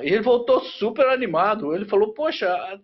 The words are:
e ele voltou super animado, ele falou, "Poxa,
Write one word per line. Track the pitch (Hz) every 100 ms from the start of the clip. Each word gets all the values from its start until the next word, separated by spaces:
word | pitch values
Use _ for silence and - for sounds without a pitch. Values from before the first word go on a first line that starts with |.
e | 139
ele | 208
voltou | 226 240 240 -
super | - - 214 233 262
animado, | 254 226 160 196 214 147
ele | 170
falou, | 202 196 214
"Poxa, | 220 311 - 190 180 185 202